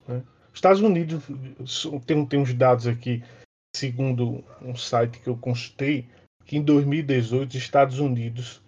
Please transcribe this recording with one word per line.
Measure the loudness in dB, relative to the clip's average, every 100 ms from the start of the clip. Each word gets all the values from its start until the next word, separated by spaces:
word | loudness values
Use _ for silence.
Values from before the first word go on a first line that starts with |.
| -10
né? | -10 -10 _ _
Os | 2
Estados | 4 6
Unidos, | 4 2 0 -6 -8 -12 -14 -14 -10 -8 -8 -6 0
tem, | 0 2
tem | 0
uns | 0
dados | 4 4 4 2
aqui, | -4 -4 -6 -8 -20 _ _ _
segundo | -8 -6 -4 -2 0 -2 -4 -12 -18
um | -14 -12
site | -2 0 0 -2
que | -8
eu | -6
consultei, | -4 -4 -6 -4 -2 -2 -4 -16 _ _
que | _ -2
em |
dois | 4 4
mil | 4 0
e |
dezoito | 0 0 0 -2 -2 -8
os |
Estados | 0 4 4 2
Unidos | -2 -2 -4 -8 -12 -16